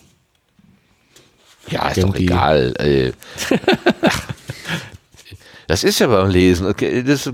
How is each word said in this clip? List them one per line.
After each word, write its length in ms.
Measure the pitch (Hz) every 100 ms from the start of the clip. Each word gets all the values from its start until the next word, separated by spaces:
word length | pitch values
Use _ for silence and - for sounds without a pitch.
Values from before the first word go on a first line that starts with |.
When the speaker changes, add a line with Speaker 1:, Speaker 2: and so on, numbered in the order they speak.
| _ _ _ _ _ _ _ _ _ _ _ - _ _ _ _ -
Speaker 1:
Ja, 200 | - -
ist 80 | -
Speaker 2:
Irgendwie 280 | 92 - 90
Speaker 1:
doch 80 | 87
egal. 380 | 71 76 62 -
Äh, 340 | 73 69 64 - - - -
<laughs> 100 | 269 - - - - - - - - - - - 170 - - _ - - - - - -
das 160 | 80
ist 160 | 196 208
ja 80 | 170
beim 220 | 101 95
Lesen, 360 | 90 92 87 95
okay, 360 | 107 95 104
das 260 | 127 139 143